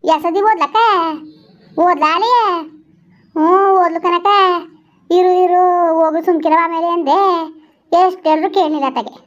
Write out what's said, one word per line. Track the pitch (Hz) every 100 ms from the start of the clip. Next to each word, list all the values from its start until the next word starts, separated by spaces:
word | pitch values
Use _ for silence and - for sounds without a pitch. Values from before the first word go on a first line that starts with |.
| - 311
ಎಸದಿ | 339 349
ಓದ್ಲಕ್ಕ? | 415 403 285 427 453 381 330 311 - - _ _ _ -
ಓದ್ಲಾ | 349 320 302
ಅಲ್ಲಿ? | 339 440 494 427 349 320 311 _ _ _ _ _ 320
ಹ್ಞೂ, | 311 370 392 381
ಓದ್ಲು | 349 330
ಕಣಕ್ಕ. | 349 349 370 403 381 349 339 - _ _ _
ಇರು, | 349 370 359
ಇರು, | 359 359 359 349 339
ಹೋಗು | 320 320 320
ಸುಮ್ಕಿರವ | 311 330 320 320
ಆಮೇಲೆ | 330 330 339
ಅಂದೆ. | 339 285 330 392 339 320 320 _ _ _ 339 370
ಎಷ್ಟು | 370 320
ಹೇಳಿದ್ರು | 311 370
ಕೇಳಲಿಲ್ಲ | 403 359 302
ಆತಗೆ. | 269 254 202 -